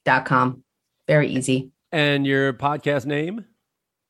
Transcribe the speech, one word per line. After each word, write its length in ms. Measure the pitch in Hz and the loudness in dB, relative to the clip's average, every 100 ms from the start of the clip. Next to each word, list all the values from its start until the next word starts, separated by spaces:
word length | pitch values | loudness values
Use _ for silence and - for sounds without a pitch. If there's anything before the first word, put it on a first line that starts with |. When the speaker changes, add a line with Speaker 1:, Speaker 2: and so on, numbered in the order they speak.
Speaker 1:
dot 200 | - 131 | 0 0
com. 380 | - 131 127 127 _ _ _ _ - | 2 2 2 -2 _ _ _ _ 0
Very 220 | 151 143 | 2 2
easy. 400 | 131 123 131 131 _ _ | -2 0 -2 -2 _ _
Speaker 2:
And 340 | 165 147 143 139 | 0 0 2 2
your 260 | 135 135 | 2 0
podcast 540 | 123 143 147 143 143 135 | -2 -4 -2 -2 -2 -2
name? 380 | 147 160 220 196 _ _ _ _ _ _ | -4 -4 -8 -14 _ _ _ _ _ _